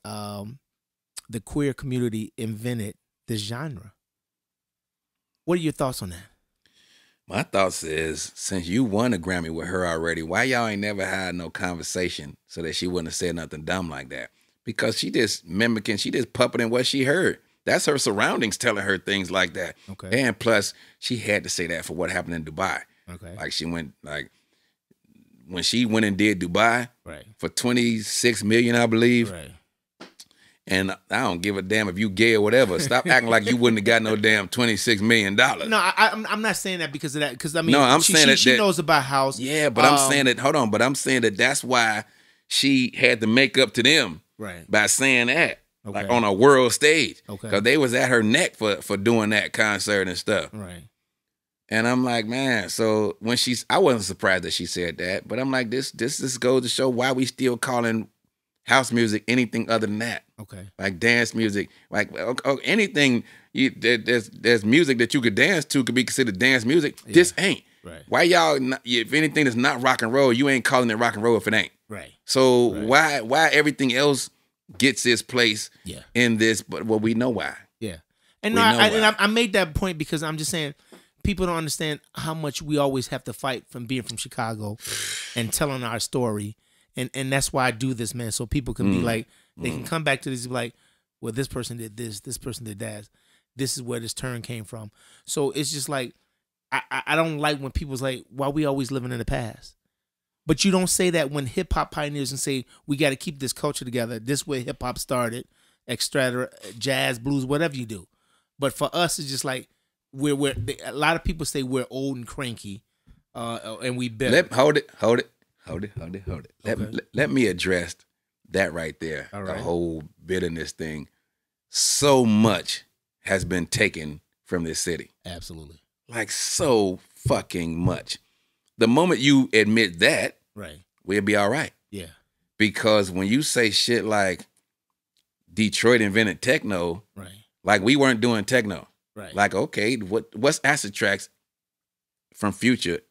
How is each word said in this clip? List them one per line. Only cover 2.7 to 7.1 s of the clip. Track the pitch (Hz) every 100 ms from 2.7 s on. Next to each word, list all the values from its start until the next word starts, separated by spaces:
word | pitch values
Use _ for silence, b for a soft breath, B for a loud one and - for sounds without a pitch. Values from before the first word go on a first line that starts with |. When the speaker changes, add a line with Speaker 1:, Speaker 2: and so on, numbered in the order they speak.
| 120 104 - _ _ -
Speaker 1:
this | 113
genre." | 101 120 156 123 110 _ _ _ _ _ _ _ _ _ _ _ _ _ _ _ -
What | 180
are |
your | 156
thoughts | - 135 127
on | 95
that? | 87 - _ _ _ _ b b b b